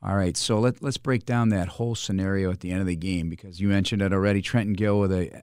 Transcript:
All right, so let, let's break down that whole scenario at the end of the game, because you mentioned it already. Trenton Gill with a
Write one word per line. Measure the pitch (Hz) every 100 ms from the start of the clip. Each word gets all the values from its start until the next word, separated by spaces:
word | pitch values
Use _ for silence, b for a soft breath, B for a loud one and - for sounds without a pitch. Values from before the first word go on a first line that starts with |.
All | 98 98
right, | 92 82
so | - 107
let, | 123 -
let's | 143 -
break | 135 123 -
down | 120 113
that | 98 87
whole | - 117 113
scenario | - 95 95 98 95
at | 90
the | 90
end | 92
of | 95
the | 85
game, | 92 90 82
because | 80 98 87
you | 101
mentioned | 98 98 107
it | 98
already. | 95 101 101
Trenton | - 120 104
Gill | 95 104 101
with | 98
a | 92 87 -